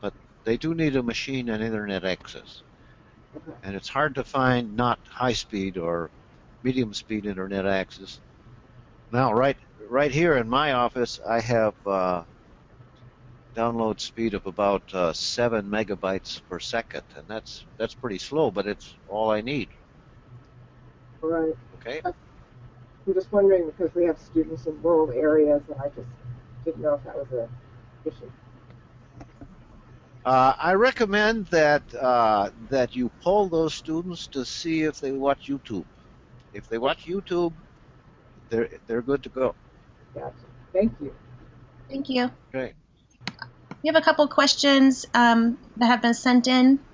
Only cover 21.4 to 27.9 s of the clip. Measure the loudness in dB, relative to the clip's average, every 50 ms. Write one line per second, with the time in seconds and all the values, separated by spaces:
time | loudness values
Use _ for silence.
21.4 | 0 -2 -4 -6 -10 -20 -20 -16 -12 -10 -10 -6 -6 -8 -8 -8 -18 -20 -20 -20
22.4 | -20 _ -20 -20 -20 -20 -20 -20 -20 -20 -20 -14 -6 -2 -2 -2 -2 0 2 4
23.4 | 6 6 6 4 2 -2 -4 -4 -4 -2 0 2 2 2 0 -2 -6 -4 -2 -2
24.4 | -2 -2 -4 -8 -8 -8 -8 -2 0 2 4 4 4 2 0 0 2 4 4 6
25.4 | 6 6 4 2 0 -4 -12 -8 -8 -8 -8 -10 -16 -16 -16 -18 -16 -16 -16 -16
26.4 | -18 -20 -20 -10 -8 -8 -8 -4 -2 -2 -2 -2 -4 -10 -10 -10 -10 -6 -6 -6
27.4 | -6 -6 -10 -18 -20 -20 -20 -20 -20 -20